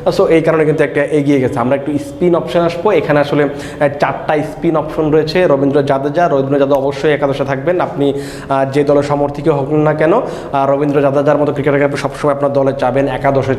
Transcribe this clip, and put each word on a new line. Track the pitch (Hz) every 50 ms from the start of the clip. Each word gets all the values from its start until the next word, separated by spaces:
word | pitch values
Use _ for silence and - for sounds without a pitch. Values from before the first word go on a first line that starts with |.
| - 190 - -
So | 196
এই | - 170 165
কারণে | 156 - 156 160 156
কিন্তু | 156 147 135 147
একটা | 139 - 147 143
এগিয়ে | - 156 151 139 143 143 135
গেছে। | 127 117 - 117
আমরা | 120 127 139
একটু | 135 - 156 147 143
স্পিন | - - - - 175 175 170
অপশন | 160 165 - - 175
আসবো। | 170 170 - - - 208
এখানে | 196 151 131 - 147 147
আসলে, | 143 - - - 143
আহ, | 139 135 - - - - - 156 143 143 -
চারটা | - 139 139 - - - 156 151 151
স্পিন | 151 - - - 170 160
অপশন | 156 139 - - - 156 151
রয়েছে। | 151 156 151 156 - 185 185 156
রবীন্দ্র | 143 135 139 139 131 151
জাদেজা, | 135 135 139 135 139 147 143 170 175 165
রবীন্দ্র | 143 135 131 131 143 139
জাদেজা | 139 139 143
অবশ্যই | 135 135 143 139 - - 156 147
একাদশে | 139 147 139 131 120 139
থাকবেন। | 131 139 131 135 165 185 175
আপনি, | 143 - - 131 143 143 135 143 139 - - - - -
আহ, | 135 135 135 135
যে | 131 147 147
দলের | 143 147 143 143
সমর্থকই | 143 147 143 143 143 143 - 139 156
হোক | 151 139 135 143
না | 151 151 151 156 156
কেন, | 151 160 - 202
আহ, | 226 - - - - - - - 139 135 135
রবীন্দ্র | 143 139 151 147 139 151
জাদেজার | 139 139 131 147 139 147 147 143
মতো | 147 147
ক্রিকেটারকে | 131 139 135 147 139 139 143
আপনি | 139 135 -
সবসময় | - 135 - - - 147 139
আপনার | 143 143 139 131
দলে | 139 135 135 131 135
চাবেন, | 135 123 123 139 139 139
একাদশে | 127 131 135 139 135 135 123 135 131